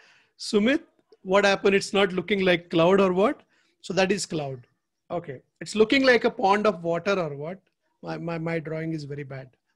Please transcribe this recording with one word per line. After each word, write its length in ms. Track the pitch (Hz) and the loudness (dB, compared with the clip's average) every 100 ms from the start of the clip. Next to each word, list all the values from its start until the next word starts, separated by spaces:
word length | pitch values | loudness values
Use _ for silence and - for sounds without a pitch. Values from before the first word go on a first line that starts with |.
| _ _ _ _ | _ _ _ _
Sumit, 440 | - 214 220 311 - _ _ _ | -2 0 2 0 -2 _ _ _
what 200 | 190 196 | 0 4
happened? 300 | 202 196 202 | 4 4 2
It's 180 | 196 190 | 0 0
not 220 | 196 202 | 0 0
looking 320 | 185 175 175 185 | -2 -4 0 2
like 240 | 175 - | 0 0
cloud 320 | 170 165 196 | 2 4 4
or 120 | 190 | 4
what? 280 | 180 220 294 _ _ _ _ | 2 0 0 _ _ _ _
So 120 | - | -6
that 180 | 185 185 | 0 0
is 160 | 202 - | 0 -4
cloud. 400 | 160 143 131 - _ _ _ - | -6 -8 -10 -16 _ _ _ -10
Okay, 320 | 175 165 127 _ - | -10 -8 -16 _ -16
it's 140 | 165 | -8
looking 320 | 214 220 277 262 | 0 4 4 4
like 200 | 240 233 | 4 2
a 40 | |
pond 380 | - 196 202 208 | 0 2 2 2
of 160 | 175 | 0
water 360 | 170 165 180 196 | -2 -2 0 -2
or 160 | 160 143 | -2 -6
what? 240 | 151 196 _ _ _ _ | -12 -12 _ _ _ _
My, 160 | 170 160 | -12 -10
my, 180 | 165 165 | -6 -6
my 220 | 165 165 | -4 -4
drawing 340 | 151 160 160 | -6 -8 -6
is 120 | 160 139 | -8 -10
very 180 | 143 | -12
bad. 260 | 139 135 131 _ _ | -12 -14 -18 _ _